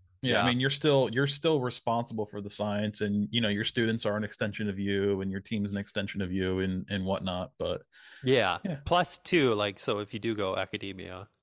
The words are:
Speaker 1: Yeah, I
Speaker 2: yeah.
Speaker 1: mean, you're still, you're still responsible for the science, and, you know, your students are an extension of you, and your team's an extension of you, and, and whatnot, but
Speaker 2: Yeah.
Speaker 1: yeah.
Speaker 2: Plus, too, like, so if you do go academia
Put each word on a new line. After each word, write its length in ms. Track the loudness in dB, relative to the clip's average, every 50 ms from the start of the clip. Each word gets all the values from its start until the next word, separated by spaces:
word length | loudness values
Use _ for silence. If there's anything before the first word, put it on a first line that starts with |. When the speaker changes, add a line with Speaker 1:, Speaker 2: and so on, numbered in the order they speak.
| _ _ _ _ 0
Speaker 1:
Yeah, 160 | 2 4 4
I 20 |
Speaker 2:
yeah. 20 | 6
Speaker 1:
mean, 160 | 4 4 4
you're 100 | 2 2
still, 380 | 0 2 4 4 6 6 4 4
you're 160 | 2 2 2 2
still 340 | 0 0 2 2 2 2
responsible 640 | 2 0 -2 -2 0 0 0 0 0 -2 -4 -6 -6
for 160 | -4 -6 -8
the 80 | -8 -8
science, 520 | -6 -4 -2 -2 0 0 0 -2 -2 -2
and, 260 | 0 0 2 2 0 0
you 100 | 0 0
know, 80 | 2 2
your 160 | 2 0 0
students 400 | 0 0 2 2 2 2 0 0
are 120 | 0 0 0
an 60 | -2
extension 440 | -4 -4 -4 -4 -4 -2 -2 -4 -4
of 100 | -2 -2
you, 420 | -2 0 2 2 2 2 2 0
and 100 | 0 -2
your 100 | -4 -6
team's 300 | -6 -4 -4 -4 -2 -2
an 60 | -2 -4
extension 440 | -6 -4 -4 -4 -4 -4 -4 -4
of 100 | -4 -2 -2
you, 260 | 0 0 0 2 0
and, 260 | 0 0 -2 -2 -4 -4
and 160 | -4 -4 -2
whatnot, 480 | -2 -2 -2 -2 -4 -4 -4 -6 -8 -8 -6
but 240 | -4 -4 -4 -6 -8 _ _ -20 -20 -20 -20 -4
Speaker 2:
Yeah. 380 | 0 2 4 4 4 2 0 -2 -4
Speaker 1:
yeah. 180 | -6 -6 -8 -2
Speaker 2:
Plus, 340 | 2 2 2 2 2 -2 -8
too, 340 | -4 0 2 4 4 4 4
like, 260 | 2 0 -2 -2 -4
so 200 | -4 -2 -2 -2
if 140 | -4 -6 -8
you 60 | -6
do 160 | -4 -2 -2
go 220 | -2 -2 -2 -2 -2
academia 720 | -4 -4 -6 -8 -8 -10 -10 -10 -12 -12 -12 -14 -16 -18 _ _